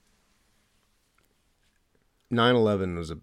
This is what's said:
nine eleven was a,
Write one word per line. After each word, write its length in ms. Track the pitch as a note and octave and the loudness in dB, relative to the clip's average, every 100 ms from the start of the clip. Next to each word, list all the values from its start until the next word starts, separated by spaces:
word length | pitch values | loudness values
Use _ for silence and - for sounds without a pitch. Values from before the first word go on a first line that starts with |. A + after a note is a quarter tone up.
| _ _ _ _ _ _ _ _ _ _ _ _ _ _ _ _ _ _ _ _ _ _ - | _ _ _ _ _ _ _ _ _ _ _ _ _ _ _ _ _ _ _ _ _ _ -6
nine 260 | A#2+ A#2 B2 | 0 2 4
eleven 420 | G#2+ G2+ F#2 F2 | 2 0 -4 -6
was 120 | D#2+ | -10
a, 60 | D#2 | -12